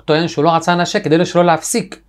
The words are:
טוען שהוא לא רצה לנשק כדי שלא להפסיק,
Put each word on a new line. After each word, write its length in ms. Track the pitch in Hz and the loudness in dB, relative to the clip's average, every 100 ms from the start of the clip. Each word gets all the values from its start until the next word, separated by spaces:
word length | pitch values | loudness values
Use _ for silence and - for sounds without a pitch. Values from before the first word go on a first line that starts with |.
טוען 240 | - 156 170 | -2 0 0
שהוא 160 | 151 | 0
לא 60 | 160 | 0
רצה 240 | 165 165 | 0 0
לנשק 300 | 175 175 208 | -2 -2 -2
כדי 200 | 175 208 | 0 0
שלא 200 | 202 175 | 2 2
להפסיק, 560 | 175 160 - 233 - - | 2 2 -2 -4 -6 -12